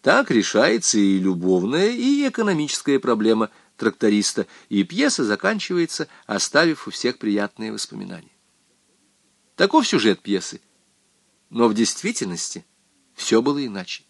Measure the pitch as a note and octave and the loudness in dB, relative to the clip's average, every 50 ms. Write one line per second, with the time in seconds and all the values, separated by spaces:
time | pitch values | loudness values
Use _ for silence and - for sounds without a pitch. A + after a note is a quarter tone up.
0 | _ - E3+ B3+ C#4 - C#3 A2+ G2 - - G#2+ C#3 E3 G#3+ A#2+ - - - G#2+ | _ 4 4 4 2 4 2 2 2 2 2 2 4 4 2 0 0 0 2 2
1 | G2+ G2 G2 F#2+ F#2 F#2+ F#2 F2 F2 F#2 F#2 F2+ F2+ G#2+ C3+ E3 F#3+ G#3+ B3 A#3 | 4 4 2 2 2 0 -2 0 0 2 2 2 2 0 0 0 0 0 0 0
2 | A#3+ C4 C#4+ C#4+ C#4+ C4 - - A3+ G#3 F#3+ D#3 D3+ C#3+ - - - - C#3 C3 | 0 2 2 2 2 -2 -2 0 0 0 0 0 -2 -4 -6 -6 0 0 0 0
3 | - B2+ A#2+ G#2+ G#2+ A2 A2+ A2 A2 G#2+ _ _ _ _ _ _ A2+ A2+ - _ | 2 0 0 2 2 2 2 2 0 -4 _ _ _ _ _ _ -2 -2 -2 _
4 | - A2 G#2 G#2 G2 - - - G2+ - - - - _ - G2+ G2 - E3 G3 | 2 2 2 2 0 0 -2 -4 -6 -6 -10 -20 -14 _ 0 0 0 0 0 0
5 | C#4 D4 - - - G#2+ G#2 - - F#3+ A3 G#3 - - F#3 F3 E3+ D#3+ - - | 0 0 0 0 0 -2 -2 0 0 -2 -2 -2 -4 -4 -2 -2 -2 -2 -4 -8
6 | D#3 - - - _ - G#2+ G2 - - - C#3+ E3 E3+ D#3 - - - - - | -8 -10 -10 -20 _ -6 -4 -4 -4 0 2 2 2 2 0 -2 -8 -14 -12 -4
7 | - A#2+ B2 - - G#2+ G2+ G2+ G2+ G2+ _ - A2 A2 A2 G#2+ - - - G#2+ | -4 -4 -4 -2 -4 -2 0 0 -2 -4 _ -10 -10 -10 -8 -8 -10 -12 -10 -14
8 | G2 F#2+ F#2 E2 - _ _ _ _ _ _ _ _ _ _ _ _ _ _ _ | -14 -14 -14 -18 -18 _ _ _ _ _ _ _ _ _ _ _ _ _ _ _
9 | _ _ _ _ _ _ _ _ _ _ _ - E3+ G3 G3+ D#4+ B3+ - - D#3 | _ _ _ _ _ _ _ _ _ _ _ 0 0 4 4 2 2 4 0 2
10 | G#2+ A2 G2 - _ - G2+ F#2+ - - - F2 _ _ _ _ _ _ _ _ | 2 2 0 0 _ -4 -4 -4 -4 -6 -14 -16 _ _ _ _ _ _ _ _
11 | _ _ _ _ _ _ _ _ _ _ - A#2 A#2 A2+ G#2 G#2+ A2+ G#2+ - - | _ _ _ _ _ _ _ _ _ _ -2 0 2 2 2 2 0 -2 -2 -4
12 | - G3+ A#3+ - - F#2+ F2 E2+ - - - - - _ _ _ _ _ _ _ | -6 -6 -6 -6 -8 -8 -8 -8 -10 -10 -12 -14 -18 _ _ _ _ _ _ _
13 | _ _ _ - - - - A2+ A#2+ C#3 C#3+ C#3+ C#3+ A#2+ G2+ G2 F2+ - - - | _ _ _ -10 -4 2 2 2 2 2 -2 -2 -4 -6 -6 -10 -10 -10 -14 -16
14 | _ _ | _ _